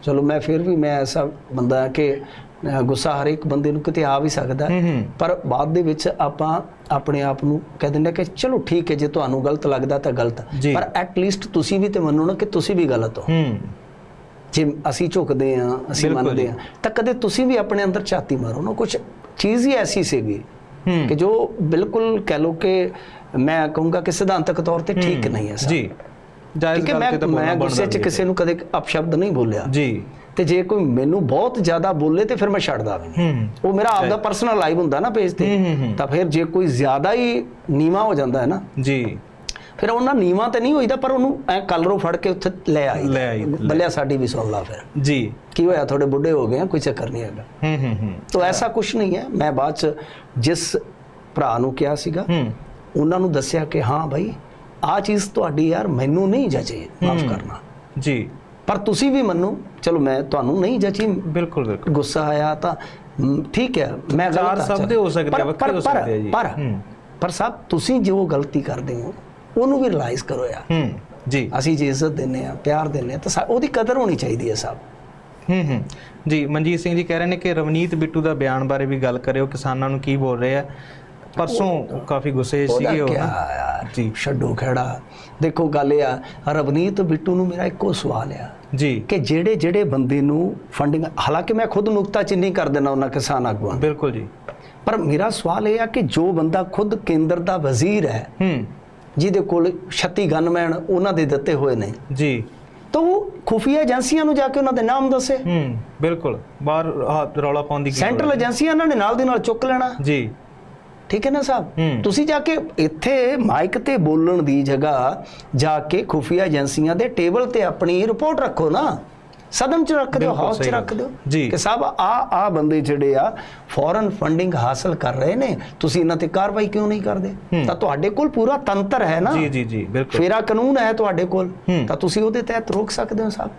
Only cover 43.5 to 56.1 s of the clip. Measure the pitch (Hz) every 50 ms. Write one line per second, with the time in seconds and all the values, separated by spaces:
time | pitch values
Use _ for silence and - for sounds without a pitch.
43.5 | 143 151 147 156 151 160 175 170 156 - 143 135 143 135 127 120 - - 113 110
44.5 | 107 101 98 - - - - - - 147 139 139 147 135 117 107 110 - - -
45.5 | - - 170 175 180 156 143 - 139 143 143 139 135 139 147 165 160 147 123 110
46.5 | 120 131 175 190 175 156 131 - 123 107 - 120 127 117 117 104 101 107 110 -
47.5 | - - - 156 156 147 135 127 110 98 110 104 92 87 - - - 190 180 180
48.5 | 190 180 233 233 233 233 202 - - 233 214 190 175 185 240 269 - 185 151 151
49.5 | 143 131 135 151 156 - - 156 143 - - - - - - - - 127 117 139
50.5 | 175 170 - - - - - - - - - - - - - - - - 143 131
51.5 | 113 117 120 135 127 131 160 139 147 147 - 175 156 165 196 202 170 170 135 113
52.5 | 110 - - - - - - - - - 147 160 170 185 185 185 156 143 131 -
53.5 | - 165 156 147 - 160 135 110 135 151 160 151 135 147 185 220 - - - -
54.5 | - - - - - - - - 160 202 202 208 214 208 196 202 - - 208 170
55.5 | 143 147 156 160 160 170 - 202 156 123 131 139